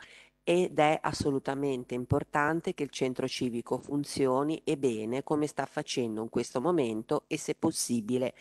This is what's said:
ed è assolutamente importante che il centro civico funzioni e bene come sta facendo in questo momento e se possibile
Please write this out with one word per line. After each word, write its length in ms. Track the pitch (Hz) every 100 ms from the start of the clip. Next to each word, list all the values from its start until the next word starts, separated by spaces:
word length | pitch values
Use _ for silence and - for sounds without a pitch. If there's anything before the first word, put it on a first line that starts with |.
| - - - _
ed 360 | - 175 180 151
è 180 | 151 160
assolutamente 920 | - 135 151 135 - 135 143 127 123
importante 800 | 123 123 143 - 151 147 165 185
che 100 | 175
il 60 | 143
centro 380 | - 131 123 131
civico 500 | - 127 117 - 127
funzioni 840 | - 143 143 - 135 127 147 160
e 140 | - 151
bene 460 | 135 110 107 131
come 240 | - 151 151
sta 180 | - 135
facendo 560 | - 147 - 120 107
in 80 | 113
questo 300 | 123 120 131
momento 640 | 139 180 120 110 113 151 -
e 100 | 156
se 180 | - 143
possibile 760 | 160 160 - 120 107 127 123 -